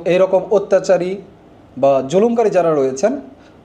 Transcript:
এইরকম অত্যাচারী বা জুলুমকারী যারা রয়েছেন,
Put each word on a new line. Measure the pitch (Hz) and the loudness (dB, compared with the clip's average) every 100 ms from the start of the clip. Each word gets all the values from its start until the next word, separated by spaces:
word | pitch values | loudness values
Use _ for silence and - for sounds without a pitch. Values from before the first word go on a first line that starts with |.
| - | -2
এইরকম | 180 185 185 185 | 0 2 0 0
অত্যাচারী | 208 202 220 - 175 180 196 - - - - - - | -2 0 0 2 0 -2 -8 -14 -20 -20 -20 -20 -2
বা | 135 135 131 | 0 2 0
জুলুমকারী | 185 233 233 214 | 0 2 2 0
যারা | 180 170 151 | 2 0 0
রয়েছেন, | 131 131 214 277 - - - - | 0 -2 -4 -4 -10 -20 -20 -8